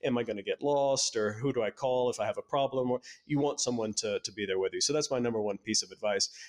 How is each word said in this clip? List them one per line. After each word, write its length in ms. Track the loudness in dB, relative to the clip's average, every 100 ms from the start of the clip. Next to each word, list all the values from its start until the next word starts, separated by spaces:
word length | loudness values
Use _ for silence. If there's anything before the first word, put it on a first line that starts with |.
"Am 140 | 0 0
I 60 |
gonna 200 | 0 -4
get 180 | -2 -2
lost?" 540 | 2 2 4 2 0 0
or 180 | 0
"Who 200 | 0 -2
do 100 | 0
I 80 | -2
call 380 | -2 0 2 2
if 100 | 0
I 60 | -2
have 120 | -2
a 40 |
problem?" 500 | -2 0 2 0 0
Or 80 | -2 -4 -18 -2
you 140 | 0
want 220 | 2 0
someone 320 | -2 0 -2 -2
to, 200 | -2 -2
to 120 | -4
be 120 | -6 -2
there 140 | 0
with 140 | 0
you. 80 | 0
So 100 | 0
that's 200 | 0 0
my 80 | 0
number 220 | 0 0
one 160 | -2 -4
piece 260 | 0 -2
of 80 | -2
advice. 380 | -4 0 0 0 -4